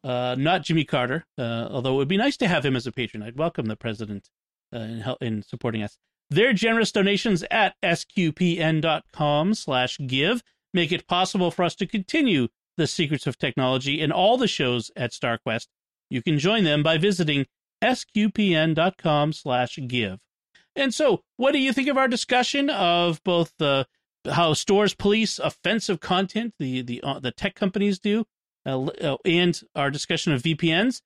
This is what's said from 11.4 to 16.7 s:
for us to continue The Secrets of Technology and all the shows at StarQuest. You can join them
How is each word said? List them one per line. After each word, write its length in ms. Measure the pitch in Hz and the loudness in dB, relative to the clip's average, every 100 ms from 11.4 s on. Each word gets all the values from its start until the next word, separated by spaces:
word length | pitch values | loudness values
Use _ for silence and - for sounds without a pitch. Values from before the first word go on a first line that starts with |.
| 180 | 0
for 120 | - | 2
us 120 | 175 - | -2 -2
to 100 | 190 | -4
continue 600 | 214 190 330 277 160 117 _ _ - | -4 -2 0 2 2 0 _ _ -2
The 100 | 156 | -2
Secrets 400 | - 156 147 - | 0 -2 -2 -4
of 120 | 120 | -4
Technology 600 | 147 123 131 131 135 151 | -4 0 0 0 0 -2
and 120 | 151 | 0
all 240 | 160 185 247 | 2 4 4
the 120 | 233 | 2
shows 420 | - 131 123 110 - | 0 0 0 -4 -6
at 160 | 123 | -6
StarQuest. 560 | - 127 117 - 113 - _ _ _ _ | -4 -4 -2 -2 -4 -6 _ _ _ _
You 120 | 127 | -4
can 160 | 143 151 | 0 0
join 260 | 156 226 | 2 2
them 180 | 170 | 2